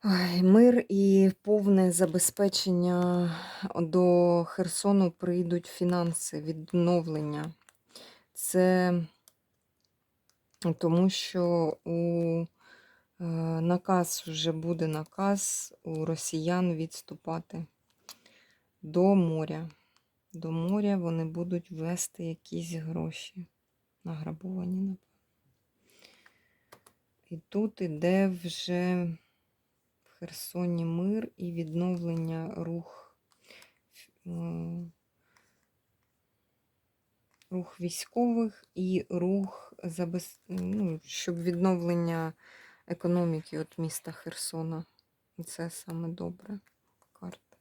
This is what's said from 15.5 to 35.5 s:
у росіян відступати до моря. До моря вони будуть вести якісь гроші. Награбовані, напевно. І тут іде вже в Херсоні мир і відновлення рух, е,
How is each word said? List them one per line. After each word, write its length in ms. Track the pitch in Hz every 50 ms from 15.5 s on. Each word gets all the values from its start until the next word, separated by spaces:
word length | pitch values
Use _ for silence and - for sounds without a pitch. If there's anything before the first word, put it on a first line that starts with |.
| - - - - - _ _
у 220 | 170 160 156 156
росіян 720 | 165 165 160 - - - 160 156 170 175 180 180 180 165
відступати 880 | 156 160 165 - - - - - 160 _ - 160 165 170 _ - 165 165 - _ _ _ _ _ _ _ - - _ _ _ _ _ _ _ _ _ _ _ _ _
до 340 | - 156 156 175 180 196 202
моря. 540 | 196 175 165 160 160 156 156 156 156 165 160 - _ _ _ _ _ _ _ _ _ _ _ -
До 180 | 165 160 160
моря 460 | 160 165 165 175 196 214 208 202 202
вони 280 | 190 175 170 165 165 160
будуть 460 | 160 160 170 175 180 180 175 170 _
вести 520 | 185 156 160 170 175 175 - - _ - 170
якісь 500 | 165 165 - _ - - 170 170 165 170
гроші. 720 | 165 160 160 165 165 160 165 160 - - - _ 185 175 _ _ _ _ _ _ _ _ _ _ _ _
Награбовані, 720 | 170 165 151 156 160 160 160 180 185 185 185 180 180 185
напевно. 220 | 185 196 196 190 - _ _ _ _ _ _ _ _ _ _ _ _ _ _ _ _ _ _ _ _ _ - _ _ _ _ _ _ _ _ _ _ _ _ - _ _ - _ _ _ _ _ _ _ _
І 80 | 170
тут 440 | 160 _ _ - 202 214 214 - -
іде 460 | 190 170 156 151 165 175 185 190 196
вже 760 | 190 185 175 170 175 165 - - - 180 175 180 180 180 180 175 170 165 - _ _ _ _ _ _ _ _ _ _ _ _ _ _ _ _ _
в 60 | _
Херсоні 760 | _ _ 170 170 - - - - - 180 180 175 175 170 170
мир 460 | 165 165 170 180 196 208 220 - - _
і 140 | _ 185 175
відновлення 1000 | 170 170 165 156 156 170 175 180 180 170 170 170 165 165 165 165 165 160 160 160 -
рух, 580 | 165 170 170 170 170 170 - - - - _ _ _ _ _ _ _ _ _ - - - _ _ _ _ _ _ - - _ _ _ _
е, 60 | 180 170 170 170 170 165 165 170 170 170 175 175 170 _ _ _ _ _ _ _ _ _ _ _ _